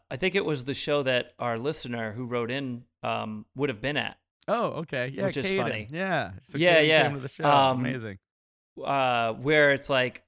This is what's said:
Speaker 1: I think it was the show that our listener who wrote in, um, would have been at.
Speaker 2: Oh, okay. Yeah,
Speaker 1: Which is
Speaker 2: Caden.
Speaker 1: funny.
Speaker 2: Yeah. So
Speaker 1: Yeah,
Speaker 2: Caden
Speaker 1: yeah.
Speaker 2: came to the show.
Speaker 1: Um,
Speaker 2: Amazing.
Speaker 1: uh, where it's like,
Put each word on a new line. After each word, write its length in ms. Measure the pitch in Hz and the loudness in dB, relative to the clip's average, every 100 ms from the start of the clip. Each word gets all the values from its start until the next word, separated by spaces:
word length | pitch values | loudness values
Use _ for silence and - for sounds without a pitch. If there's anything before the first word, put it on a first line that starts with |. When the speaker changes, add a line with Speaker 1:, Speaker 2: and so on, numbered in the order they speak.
| - | -12
Speaker 1:
I 60 | 127 | -4
think 180 | 185 | -2
it 80 | 196 | 0
was 200 | 175 143 | 0 -2
the 80 | 127 | -4
show 280 | 131 - 147 | -4 0 0
that 300 | 131 123 - - | 2 0 -2 -6
our 180 | 120 113 | -4 -4
listener 540 | 139 - 123 117 113 | -4 -4 -6 -6 -6
who 140 | 110 | -6
wrote 260 | 120 120 117 | -4 -4 -2
in, 320 | 135 131 120 - _ | -4 -6 -8 -12 _
um, 440 | 117 113 110 107 - | -4 -4 -4 -10 -10
would 140 | 127 139 | -4 -4
have 120 | 104 | -2
been 140 | 127 147 | -4 -4
at. 200 | 107 - _ _ - | -4 -8 _ _ -4
Speaker 2:
Oh, 160 | 226 196 - | -2 -2 -4
okay. 260 | 165 135 127 | -6 -4 -4
Yeah, 180 | 139 196 | -4 -4
Speaker 1:
Which 100 | 143 | -2
is 80 | |
Speaker 2:
Caden. 120 | 185 190 | -2 -2
Speaker 1:
funny. 300 | 123 110 107 | -2 -4 -8
Speaker 2:
Yeah. 400 | 160 190 156 95 95 | -6 -2 -2 -4 -10
So 140 | - 143 | -8 0
Speaker 1:
Yeah, 240 | 175 165 | 6 6
Speaker 2:
Caden 60 | 151 | 6
Speaker 1:
yeah. 140 | 156 131 | 6 4
Speaker 2:
came 60 | |
to 40 | 139 | 0
the 60 | 135 | -10
show. 200 | - 147 | 0 4
Speaker 1:
Um, 300 | 139 131 127 | 6 6 2
Speaker 2:
Amazing. 400 | 135 131 110 95 _ _ _ _ _ - | -2 -6 -8 -14 _ _ _ _ _ -8
Speaker 1:
uh, 480 | - 139 127 120 113 | -2 0 2 2 0
where 380 | 110 131 151 143 | -2 2 6 6
it's 180 | 135 143 | 4 2
like, 340 | 135 127 - | 0 0 -4